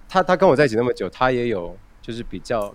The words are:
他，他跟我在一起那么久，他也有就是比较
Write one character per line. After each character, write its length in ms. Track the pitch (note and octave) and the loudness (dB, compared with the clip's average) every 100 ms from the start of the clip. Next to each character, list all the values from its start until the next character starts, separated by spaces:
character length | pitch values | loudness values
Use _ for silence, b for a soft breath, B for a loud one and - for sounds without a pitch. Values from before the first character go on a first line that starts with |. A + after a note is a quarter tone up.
| - | -2
他， 140 | F#3+ | 0
他 140 | F#3 F#3 | 2 4
跟 120 | F#3+ | 4
我 80 | C3 | 6
在 80 | |
一 40 | C#3+ | 4
起 80 | A2 | 2
那 60 | |
么 80 | B2 | 0
久， 140 | A#2 F#2 | -2 -6
他 200 | - B2+ | -2 0
也 180 | B2 A#2+ | 0 -2
有 280 | G2 E2+ F2+ - - | -4 -6 -14 -20 -18
就 100 | - | -12
是 100 | A#2 | -10
比 160 | A#2 F2+ | -10 -10
较 300 | - A#2 G2+ | -6 -4 -4